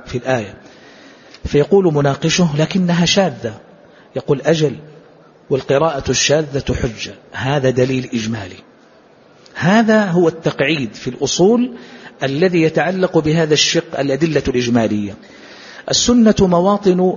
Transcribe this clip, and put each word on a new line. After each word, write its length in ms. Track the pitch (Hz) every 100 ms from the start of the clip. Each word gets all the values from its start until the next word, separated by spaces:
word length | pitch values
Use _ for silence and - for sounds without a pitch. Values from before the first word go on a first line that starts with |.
| -
في 120 | 127
الآية"، 360 | 127 127 101 101 - - - - - - - - -
فيقول 480 | 143 143 196 180
مناقشه: 560 | 147 139 135 160 160 175 143
"لكنها 480 | 156 190 180 170 170
شاذة"، 480 | 202 185 120 117 107 - - - - - 127
يقول: 260 | - 139
"أجل، 340 | 151 160 151 110 - - - - - _ -
والقراءة 640 | 135 - 139 160 139 -
الشاذة 640 | 127 - 147 151 135 -
حجة"، 400 | - 127 107 - - -
هذا 380 | - 127 147 131
دليل 400 | 123 127 131 120
إجمالي. 420 | 117 110 113 92 87 - _ _ _ _ _ _ _ - -
هذا 500 | 151 214 220 214 202
هو 220 | 170 170
التقعيد 680 | 165 156 - 139 160 117
في 160 | - -
الأصول 600 | 123 139 - 185 233 247 - - - - -
الذي 380 | 135 139 185 175
يتعلق 560 | 160 160 151 190 180 165
بهذا 360 | 151 160 160
الشق، 460 | 147 - 170 - -
الأدلة 440 | 139 135 165 143 135
الإجمالية. 680 | 123 120 120 107 104 101 101 - - - - - - -
السنة 460 | - - 247 220 208
مواطن 760 | 190 175 185 202 202 180 185